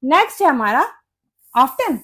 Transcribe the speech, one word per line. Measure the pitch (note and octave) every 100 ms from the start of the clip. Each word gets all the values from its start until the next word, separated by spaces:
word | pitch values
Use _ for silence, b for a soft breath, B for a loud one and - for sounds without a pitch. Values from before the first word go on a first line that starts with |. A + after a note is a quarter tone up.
नेक्स्ट | B3+ E4 G#4+ -
है | G4
हमारा | C4 G#3+ A3+ G4+ - _ _ _ _ _
ऑफ्टन। | - B3+ - A#4+ C4